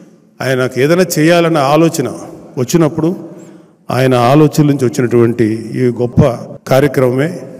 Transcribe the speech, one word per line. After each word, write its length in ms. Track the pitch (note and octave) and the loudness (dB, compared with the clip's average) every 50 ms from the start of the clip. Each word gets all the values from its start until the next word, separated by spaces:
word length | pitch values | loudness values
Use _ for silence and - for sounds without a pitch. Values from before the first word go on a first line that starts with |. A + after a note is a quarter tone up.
| - - _ _ _ _ _ - B2 | -20 -20 _ _ _ _ _ -8 -4
ఆయనకు 380 | B2+ C3+ B2+ B2+ B2 - B2 | -2 -2 -2 -2 -2 -2 0
ఏదైనా 240 | C3 D3+ E3+ F#3 F#3 - - D#3 | 0 2 2 2 0 0 0 0
చేయాలన్న 400 | D3+ E3 F3 E3+ E3+ E3 E3 D3+ | 2 2 4 2 2 2 0 0
ఆలోచన 500 | C3 C3+ D3 D#3 E3+ E3 - - B2 A2 F#2+ - - - - - - - - C#3 | 2 2 2 2 2 2 0 -2 -6 -6 -8 -10 -14 -16 -18 -20 -20 -12 -8 -6
వచ్చినప్పుడు 580 | B2 - - E3 E3 C#3+ - D#3 D3+ E3+ F#3+ - - - - - - - - - - _ _ _ _ - | -4 0 0 2 2 0 0 -2 -2 -2 -4 -4 -10 -16 -18 -20 -20 -20 -20 -20 -20 _ _ _ _ -6
ఆయన 240 | A#2+ B2 C3+ B2+ B2+ | -2 0 2 2 2
ఆలోచన 480 | B2 A#2 A#2+ C#3+ D3+ D#3 D3 - D#3 D3 | 4 4 4 4 4 4 4 2 2 2
నుంచి 220 | D3 C#3+ C3+ B2+ | 2 0 0 -2
వచ్చినటువంటి 600 | A#2 - - B2+ A#2 A#2+ A#2+ A#2 A#2 A#2 B2 A#2 G#2+ A2+ A2 G#2+ A2 C3+ | -2 -2 -2 -2 0 2 2 2 2 2 0 0 -2 -2 -4 -8 -8 -4
ఈ 80 | B2+ B2+ | -2 -2
గొప్ప 400 | B2 A#2 B2 B2 A#2+ - - D#3 C3 A#2 A#2 - - - - - - | -2 -2 -2 -4 -2 0 2 2 2 0 -4 -10 -16 -18 -12 -4 0
కార్యక్రమమే 720 | C3+ C3+ C#3+ C#3+ - C#3+ B2+ B2 B2 C3 C#3+ E3+ F3+ - - - - - | 2 2 2 2 2 0 0 0 0 0 -2 -4 -6 -8 -14 -16 -18 -20